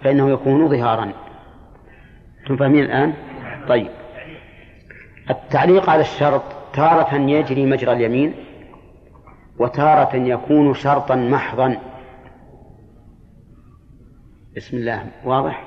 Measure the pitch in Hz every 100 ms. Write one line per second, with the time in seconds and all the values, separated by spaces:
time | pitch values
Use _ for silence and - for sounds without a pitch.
0 | 135 143 139 131 135 139 160 139 120 110
1 | 104 95 - - - - - - - -
2 | - - - - - 135 139 147 139 123
3 | 151 151 - - - - - - 95 -
4 | - - 160 - - - - - - -
5 | - - - - - 135 156 190 185 160
6 | 143 - 147 139 - - - - 156 165
7 | - 143 139 147 135 135 135 131 123 120
8 | 117 123 151 - - - - - - -
9 | - - - - - - 120 131 147 151
10 | 139 131 127 120 - 151 143 131 143 143
11 | 139 127 123 139 - - 131 120 - -
12 | - - - - - - - - - -
13 | - - - - - - - - _ -
14 | - - - - - - - 127 117 107
15 | - - 123 131 151 135